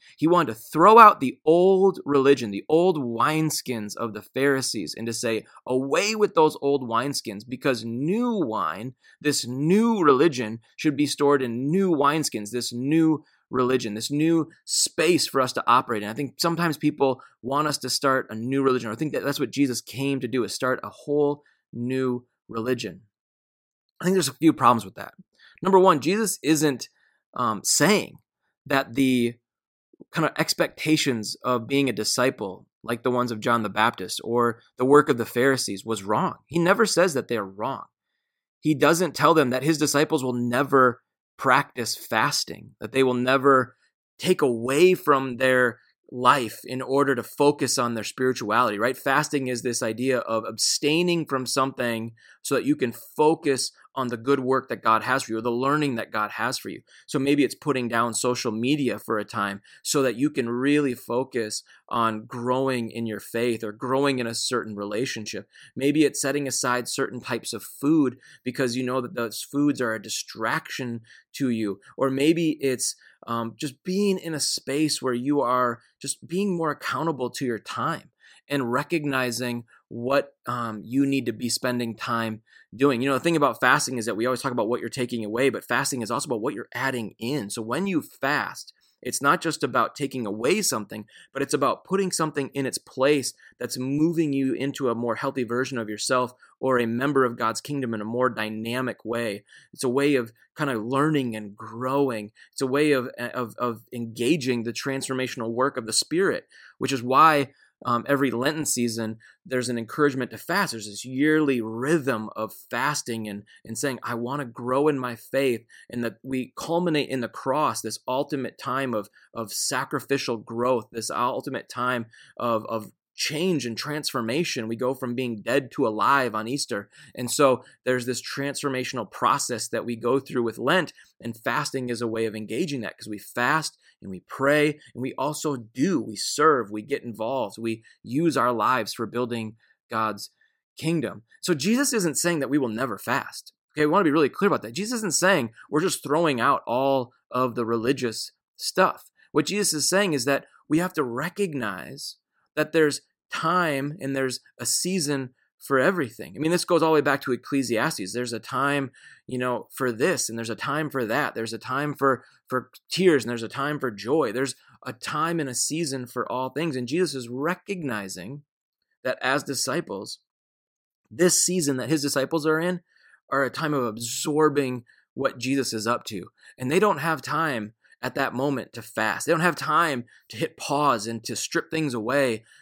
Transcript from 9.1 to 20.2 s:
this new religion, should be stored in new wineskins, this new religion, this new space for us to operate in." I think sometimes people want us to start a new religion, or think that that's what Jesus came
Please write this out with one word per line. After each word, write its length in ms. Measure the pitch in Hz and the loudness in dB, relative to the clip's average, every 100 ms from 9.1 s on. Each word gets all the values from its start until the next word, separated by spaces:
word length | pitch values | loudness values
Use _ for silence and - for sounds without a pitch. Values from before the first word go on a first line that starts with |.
| _ | _
this 260 | 147 139 117 | -2 0 -2
new 560 | 127 156 202 233 220 | 0 4 6 4 4
religion, 600 | 151 131 170 120 107 113 - - | 6 6 4 2 -4 -6 -12 -4
should 200 | 156 139 | -2 0
be 80 | 143 | 0
stored 380 | - 143 143 | 2 4 4
in 260 | 127 117 135 | 2 -2 0
new 220 | 185 190 | 2 2
wineskins, 580 | 147 139 156 143 110 104 | 4 2 2 0 -4 -6
this 240 | 120 117 | -6 -6
new 500 | 120 135 160 160 156 - _ _ | -4 2 4 4 2 -4 _ _
religion, 420 | 127 127 131 110 | 0 2 2 0
this 160 | 104 113 | -4 -4
new 400 | 143 160 165 156 - - | 0 2 2 0 -8 -6
space 600 | - - - 160 160 - | -2 0 2 4 4 2
for 140 | 135 | 0
us 120 | 127 | 0
to 100 | - - | 0 4
operate 340 | 123 135 110 | 4 4 -2
in." 80 | 104 | -4
I 40 | |
think 260 | 117 135 - | -4 -6 -2
sometimes 380 | 170 170 170 147 | 0 2 0 0
people 440 | 151 147 135 127 - _ | -2 2 2 0 -6 _
want 240 | 117 139 151 | -4 0 0
us 100 | 143 | -2
to 100 | 131 | -2
start 360 | - 139 131 - | 0 2 2 0
a 40 | 110 | -6
new 280 | 120 135 | -2 2
religion, 260 | 135 127 113 | 2 2 0
or 60 | 110 | -4
think 180 | 151 | -4
that 100 | 135 | -2
that's 160 | 117 143 | -4 -2
what 120 | 131 | -2
Jesus 280 | 135 139 117 | 0 0 0
came 400 | - 123 139 139 | -8 -6 -4 -2